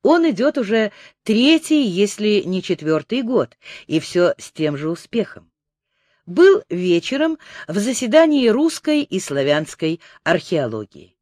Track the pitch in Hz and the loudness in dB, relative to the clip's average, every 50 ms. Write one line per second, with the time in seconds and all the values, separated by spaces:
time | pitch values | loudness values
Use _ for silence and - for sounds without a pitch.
0 | - 254 320 349 330 320 220 165 247 294 302 294 233 190 226 226 220 208 - - | 4 4 2 4 2 0 0 0 -2 -2 0 -2 -4 -2 0 -2 -2 -2 -6 -14
1 | - - _ _ _ - 220 220 247 285 330 311 - - 311 302 269 208 170 185 | -20 -20 _ _ _ 0 0 2 4 4 4 2 2 0 0 2 2 0 0 0
2 | 208 202 - - 208 208 208 202 - 180 185 185 180 - 180 - 151 156 160 156 | 0 -2 -2 -4 -2 0 0 0 0 -2 -6 -6 -4 -4 -6 -4 -2 -2 -2 -2
3 | 147 _ 220 262 254 220 254 202 127 - _ _ _ - - - - - 147 160 | -2 _ -6 -4 -4 -2 0 -2 -2 -2 _ _ _ -20 -20 -20 -8 -4 -4 -4
4 | - - - 180 175 165 - - - - _ - 156 151 147 139 151 156 170 - | -4 -2 0 2 2 2 0 -4 -12 -20 _ -4 -4 -4 -4 -4 -6 -6 -8 -8
5 | - _ - 233 196 - - - 82 _ _ _ _ _ _ _ _ _ _ _ | -12 _ -4 -4 -4 -4 -10 -20 _ _ _ _ _ _ _ _ _ _ _ _
6 | _ _ _ _ _ - 180 190 349 392 392 - - _ - 180 180 180 170 170 | _ _ _ _ _ -6 2 6 6 6 6 4 0 _ -6 -4 0 2 2 0
7 | - - 262 277 311 320 320 - - - - - - - 160 202 202 247 247 - | 0 -4 -2 -2 0 -2 -2 -4 -12 -20 -20 -18 -12 -6 -6 -4 -2 -2 -4 -4
8 | 254 220 233 320 330 311 294 277 254 226 214 254 311 330 - - _ 311 302 294 | -2 4 4 6 6 6 4 2 2 2 2 2 0 -2 -2 -4 _ -2 -2 -2
9 | - _ - 190 - - 143 139 135 143 147 151 156 - - _ 165 160 165 - | -2 _ -6 -6 -6 -4 -4 -2 0 0 0 0 -2 -6 -8 _ -4 -4 -4 -6
10 | - - - - _ - 170 165 - - 170 156 135 113 113 107 104 _ _ 73 | -10 -20 -20 -8 _ -2 -2 -2 -2 -4 -4 -2 -2 -4 -6 -8 -10 _ _ -20
11 | 87 _ _ _ | -20 _ _ _